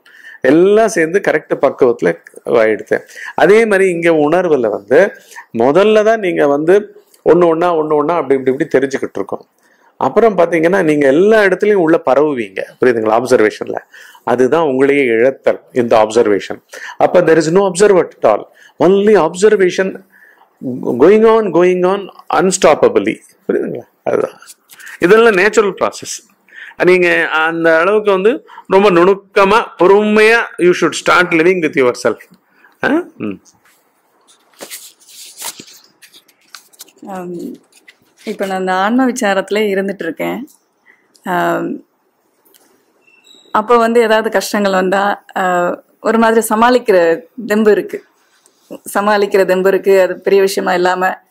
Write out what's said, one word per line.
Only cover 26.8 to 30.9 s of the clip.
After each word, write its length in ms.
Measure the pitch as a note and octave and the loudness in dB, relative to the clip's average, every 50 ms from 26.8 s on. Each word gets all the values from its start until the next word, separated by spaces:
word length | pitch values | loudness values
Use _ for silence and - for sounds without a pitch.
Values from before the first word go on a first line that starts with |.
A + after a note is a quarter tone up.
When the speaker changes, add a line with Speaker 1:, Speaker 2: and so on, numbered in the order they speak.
| - | 0
Speaker 1:
நீங்க 440 | F3 F3+ F#3 F3 F3 E3+ E3 E3 D3 | 2 2 2 2 2 0 0 -2 -2
அந்த 500 | B2+ D#3 D#3+ D#3+ E3 E3 E3 E3 E3 D#3+ | -2 -2 -2 -2 -2 -2 0 2 2 2
அளவுக்கு 340 | E3 F#3 G#3 G#3+ G#3 G#3 | 2 0 0 0 0 0
வந்து 360 | G3 F#3 F#3 G#3+ B3+ D#4+ - _ - - - - | 0 0 0 0 -2 -2 -6 _ -20 -20 -6 -2
ரொம்ப 240 | F#3 F#3+ G3+ G#3 | 2 2 4 4
நுணுக்கமா 760 | F#3 E3+ F3 F#3 G3+ F#3+ - _ - G#3+ G3 F#3+ G#3 A3+ A3 - - - | 4 4 4 4 2 0 -4 _ 0 0 2 2 2 0 0 -4 -2 0
பொறுமையா 600 | E3+ F#3 G3 G#3 G#3+ G#3+ G#3+ G#3+ G#3+ A3 A3+ A#3 A3 - - - | 2 4 4 4 2 2 2 2 4 4 2 2 0 -4 -4 -2
you 160 | E3 F3 F3+ F3 | 0 0 0 0
should 100 | F3+ D#3+ | -2 -4